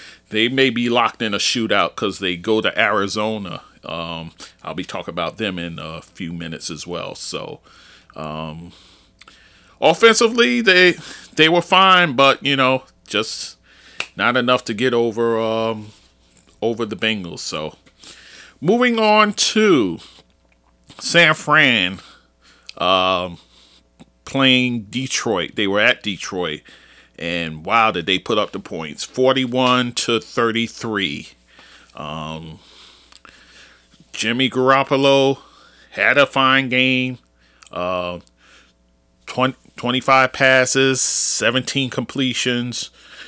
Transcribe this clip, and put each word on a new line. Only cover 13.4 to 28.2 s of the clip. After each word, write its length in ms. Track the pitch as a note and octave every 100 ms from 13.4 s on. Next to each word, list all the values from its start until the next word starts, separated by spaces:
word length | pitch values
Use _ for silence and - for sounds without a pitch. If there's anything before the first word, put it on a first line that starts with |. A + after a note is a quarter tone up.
| - - _ _ - - - -
not 220 | G#2+ B2
enough 260 | A#2+ B2+ -
to 80 |
get 200 | G#2+ B2+
over, 460 | A#2 A#2 G#2+ A#2 A2+
um, 500 | A2+ A2+ A2+ A2 G#2+ - _ _ _ _ _ -
over 240 | A2+ A2+ A2+
the 100 | G2+
Bengals. 440 | A2 G#2+ F2 F2+
So, 360 | - D#2 D#2 - _ _ - - - - - -
moving 400 | E3 A#3+ B3 A3+
on 340 | G#3+ G#3+ G#3
to 680 | - - A3 G#3+ D#3 G2 E2 - - _ _ _ _ _ _ _ -
San 360 | - E3+ E3 D#3
Fran, 640 | - D3+ C#3+ A#2 F#2 F#2+ - - _ _ _ _ - -
um, 580 | F2 F#2 F#2 F#2 F2+ E2+ _ _ _ _ _ _ - _
playing 600 | - C3+ C3+ B2+ B2+ A#2+
Detroit. 680 | G2+ A2 C3 - B2 F#2+ E2 -
They 120 | G2+
were 120 | G2+
at 220 | A2+ B2+
Detroit, 600 | G#2+ F#2 - F#2 E2+ D2 - - _ - _ -
and 460 | E2+ F2 E2 D#2 E2
wow, 260 | A2+ A2+
did 160 | F2+ E2
they 100 |
put 200 | F#2